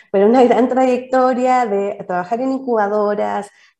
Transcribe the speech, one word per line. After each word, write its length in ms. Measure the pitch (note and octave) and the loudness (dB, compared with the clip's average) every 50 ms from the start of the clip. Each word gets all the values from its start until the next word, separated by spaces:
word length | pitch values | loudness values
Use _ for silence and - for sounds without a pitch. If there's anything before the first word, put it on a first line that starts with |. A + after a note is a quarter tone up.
| - _ | -16 _
Pero 160 | - G3 G3 | 0 2 4
una 180 | G#3+ A#3+ C4+ B3 | 4 6 6 4
gran 260 | A#3+ A3+ G#3 B3 B3+ | 4 4 2 2 0
trayectoria 960 | B3+ B3+ C4 B3+ B3 B3 B3+ B3+ B3+ C4 B3+ B3+ B3+ A#3+ B3 B3+ B3+ B3+ B3 | 0 0 0 0 0 -2 -2 -2 0 0 2 2 0 0 0 0 2 0 0
de 360 | G#3+ G3+ G3 G3+ G3+ G3+ - G3 - | 0 -2 -2 -2 -4 -6 -8 -8 -6
trabajar 320 | F#3 F3+ F3+ F3+ A#3 A3+ | -6 -6 -4 -4 -4 -4
en 140 | C4 C4 C4 | -4 -4 -4
incubadoras, 960 | C4 C4 B3+ A#3+ A3 G#3 G3+ G#3 G#3+ G#3 G#3 G#3 G#3 G#3 G#3 G3+ G3+ G3+ - - _ _ _ _ _ | -4 -4 -2 -2 0 0 0 0 0 0 0 -2 -2 -4 -4 -4 -6 -8 -10 -16 _ _ _ _ _